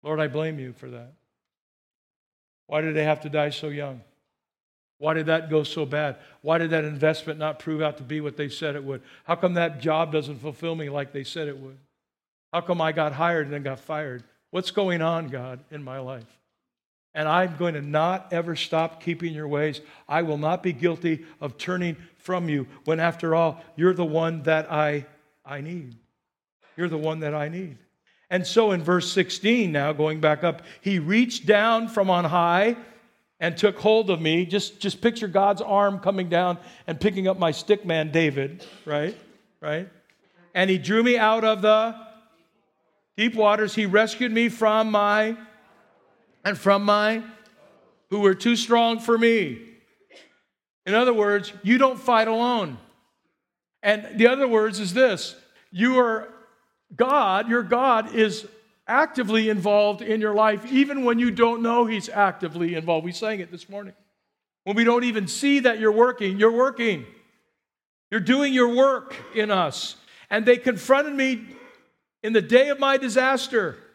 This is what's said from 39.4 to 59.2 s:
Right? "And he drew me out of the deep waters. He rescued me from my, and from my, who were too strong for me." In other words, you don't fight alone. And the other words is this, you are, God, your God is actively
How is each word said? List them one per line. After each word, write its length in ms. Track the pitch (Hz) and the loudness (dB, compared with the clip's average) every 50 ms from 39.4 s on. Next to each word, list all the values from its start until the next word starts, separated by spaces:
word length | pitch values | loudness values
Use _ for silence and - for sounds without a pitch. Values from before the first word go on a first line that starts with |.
| _ _ _ _ | _ _ _ _
Right? 280 | - 156 151 160 185 185 _ _ _ _ _ _ _ _ _ _ _ _ _ | -8 -6 -6 -6 -8 -10 _ _ _ _ _ _ _ _ _ _ _ _ _
"And 140 | 180 185 190 | 0 2 2
he 100 | 190 180 | 2 0
drew 240 | 139 131 202 226 226 | 0 0 2 2 4
me 140 | 247 240 | 4 2
out 280 | 240 220 214 220 226 220 | 4 4 2 2 2 2
of 180 | 220 220 202 185 | 2 0 2 4
the 320 | 214 214 220 220 226 226 - - - - - _ _ _ _ _ _ _ _ _ _ _ _ _ _ _ _ _ _ _ | 4 4 4 4 -2 -6 -10 -18 -20 -20 -20 _ _ _ _ _ _ _ _ _ _ _ _ _ _ _ _ _ _ _
deep 200 | - 214 240 226 | -2 -2 -2 0
waters. 380 | 220 214 208 208 214 214 202 - | 2 4 4 4 2 0 -2 -2
He 120 | 214 214 | -2 -2
rescued 460 | 196 180 208 226 220 220 - 247 247 220 | 2 4 2 2 2 0 -4 -4 -2 0
me 160 | 226 233 233 | 0 0 0
from 400 | 233 - 226 220 214 220 220 220 | 0 0 0 2 4 2 2 2
my, 460 | 214 208 202 208 208 214 214 220 226 226 - - - _ _ _ _ _ _ _ _ _ _ _ _ _ _ _ _ _ _ | 2 2 2 2 2 2 0 0 -4 -8 -12 -20 -20 _ _ _ _ _ _ _ _ _ _ _ _ _ _ _ _ _ _
and 140 | 196 208 156 | -6 -6 -2
from 240 | - 196 202 196 202 | 2 4 4 4 4
my, 400 | 202 208 208 208 214 220 226 220 - - - - _ _ _ _ _ _ _ _ _ _ _ _ _ | 4 4 4 4 2 0 -2 -6 -10 -18 -20 -20 _ _ _ _ _ _ _ _ _ _ _ _ _
who 100 | - 208 | -4 2
were 140 | 202 196 190 | 4 4 4
too 220 | 190 - 233 240 | 4 2 0 0
strong 420 | 226 - - 233 233 233 233 233 226 | 0 0 2 2 2 4 2 0 -2
for 180 | 226 - 233 | 0 0 2
me." 460 | 226 233 233 233 226 190 147 123 113 - - - _ _ _ _ _ _ _ - - - _ _ _ _ _ _ _ _ _ _ _ _ | 4 4 4 4 4 0 -2 -6 -10 -14 -20 -20 _ _ _ _ _ _ _ -20 -20 -20 _ _ _ _ _ _ _ _ _ _ _ _
In 100 | - 196 | 0 2
other 200 | 220 247 254 240 | 4 4 4 4
words, 380 | 220 208 202 202 202 190 - - - - | 2 2 2 2 0 -2 -4 -14 -6 0
you 160 | 190 233 254 | 2 4 4
don't 200 | 269 262 254 202 | 4 2 2 0
fight 300 | 175 240 240 220 220 220 | 0 2 4 4 4 2
alone. 500 | 226 226 233 247 247 233 196 156 131 110 - _ _ _ _ _ _ _ _ _ _ _ _ _ _ _ _ _ _ _ - | 0 0 0 0 0 -2 -2 -4 -8 -14 -18 _ _ _ _ _ _ _ _ _ _ _ _ _ _ _ _ _ _ _ 0
And 360 | 208 208 214 208 - - 226 | 0 0 0 0 -10 0 4
the 100 | 226 240 | 4 4
other 180 | 254 269 277 | 6 4 0
words 320 | 254 233 220 214 220 202 190 | 2 2 2 2 2 -2 -4
is 160 | 214 185 175 | -6 -2 2
this, 400 | 233 262 254 202 170 - - - - _ _ _ _ _ _ - | 4 4 4 2 0 -6 -10 -12 -16 _ _ _ _ _ _ -4
you 260 | 180 214 247 262 254 | 0 2 2 4 4
are, 300 | 247 233 220 220 220 - - - - _ _ _ _ _ _ _ _ _ 185 | 4 2 0 -4 -6 -10 -20 -20 -20 _ _ _ _ _ _ _ _ _ 0
God, 540 | - 233 262 277 294 254 196 185 196 226 233 | 0 2 4 4 4 4 4 2 0 0 2
your 160 | 233 240 233 | 0 0 2
God 500 | 175 240 240 262 269 240 226 220 220 - | 0 0 2 4 4 4 2 2 -2 2
is 320 | 233 220 214 180 - - - - - _ _ _ _ _ | 2 2 2 2 -4 -10 -14 -20 -20 _ _ _ _ _
actively 640 | - 220 262 311 320 - 254 | 0 2 2 2 2 0 -4